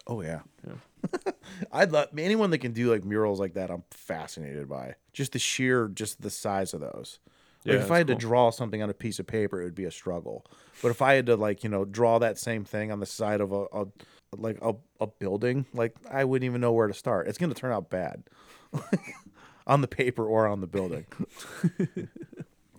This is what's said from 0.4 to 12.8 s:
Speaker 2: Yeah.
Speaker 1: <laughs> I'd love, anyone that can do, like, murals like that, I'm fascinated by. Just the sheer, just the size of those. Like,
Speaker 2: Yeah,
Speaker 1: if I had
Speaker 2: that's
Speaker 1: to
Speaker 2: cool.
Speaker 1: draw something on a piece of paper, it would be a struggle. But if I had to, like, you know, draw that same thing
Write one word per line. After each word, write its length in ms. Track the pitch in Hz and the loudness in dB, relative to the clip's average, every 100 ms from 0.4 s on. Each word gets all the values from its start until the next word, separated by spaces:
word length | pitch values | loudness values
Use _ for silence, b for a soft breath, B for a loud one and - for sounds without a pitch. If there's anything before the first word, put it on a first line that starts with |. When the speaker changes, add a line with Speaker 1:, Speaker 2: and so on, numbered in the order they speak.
| - _ - | -10 _ -18
Speaker 2:
Yeah. 640 | - - _ - - 392 - - | -16 -20 _ -8 -6 -6 -8 -10
Speaker 1:
<laughs> 220 | 190 - | -12 -2
I'd 200 | 143 185 | 2 4
love, 180 | 151 143 151 | 4 0 -2
anyone 340 | 175 220 202 | 0 2 2
that 80 | 156 | 2
can 140 | 127 | 0
do, 180 | 117 120 | 0 2
like, 120 | 113 | 2
murals 360 | 95 107 107 98 | 2 2 2 2
like 140 | 98 95 | -2 -4
that, 160 | 92 | -6
I'm 120 | 87 - | -6 -10
fascinated 800 | - - 82 78 - 71 73 69 | -14 -10 -8 -10 -12 -10 -8 -8
by. 260 | 69 64 - _ | -10 -10 -14 _
Just 180 | - 135 | -6 -4
the 80 | 123 | -2
sheer, 480 | - - 131 127 110 | -2 0 2 4 2
just 340 | 95 107 - | -4 -8 -8
the 80 | 107 | -10
size 440 | - 110 98 92 | -6 -2 -2 -2
of 80 | 82 | -4
those. 380 | 73 53 - - _ b b b - | -8 -10 -14 -18 _ b b b 2
Like, 100 | - | 2
Speaker 2:
Yeah, 60 | |
Speaker 1:
if 80 | - | 4
I 60 | 170 | 4
had 80 | 156 | 4
Speaker 2:
that's 120 | 117 | 2
Speaker 1:
to 60 | 113 | 4
Speaker 2:
cool. 40 | |
Speaker 1:
draw 200 | 123 117 | 6 6
something 320 | - 113 107 | 4 -4 -4
on 60 | 104 | -4
a 20 | |
piece 240 | 98 113 98 | -4 -6 -6
of 80 | 92 | -4
paper, 360 | 110 101 92 | -2 0 -2
it 20 | 87 | -6
would 100 | 85 | -6
be 100 | 90 | -6
a 60 | |
struggle. 540 | - - 85 67 55 - b b b | -6 -6 -6 -6 -10 -14 b b b
But 60 | 120 | 0
if 120 | 117 | 4
I 120 | 131 | 6
had 120 | 135 120 | 6 6
to, 80 | 113 | 4
like, 280 | 107 98 | 2 -2
you 60 | 110 | -2
know, 160 | 101 98 | -2 -2
draw 340 | 104 117 117 | 2 4 6
that 180 | 117 101 | 4 0
same 280 | - 110 98 | -4 -4 -4
thing 260 | 107 | -6